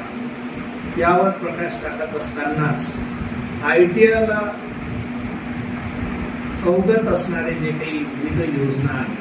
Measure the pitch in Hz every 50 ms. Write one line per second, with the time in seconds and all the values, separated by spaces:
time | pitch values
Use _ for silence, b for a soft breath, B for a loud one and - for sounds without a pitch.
0 | 120 - - 240 240 240 - - - - - - - - - - - - - 175
1 | 170 170 180 180 190 196 190 - 170 170 165 170 175 170 - - 151 151 - -
2 | 156 160 156 147 127 127 123 147 147 147 151 156 151 139 123 120 - - - -
3 | - - - - - - - - - - - - - 147 156 170 180 175 - 220
4 | 220 220 220 226 220 214 208 208 208 208 - - - - - - - - - -
5 | - - - - - - - - - 240 - - - - - - - - - -
6 | - - - - - - - - - - - - - 175 180 190 190 - 220 226
7 | - - 175 175 - - 170 165 160 165 165 165 156 156 151 151 - 156 156 151
8 | 147 - - 135 139 156 - - 170 160 143 139 139 135 123 135 135 139 123 120
9 | - - - -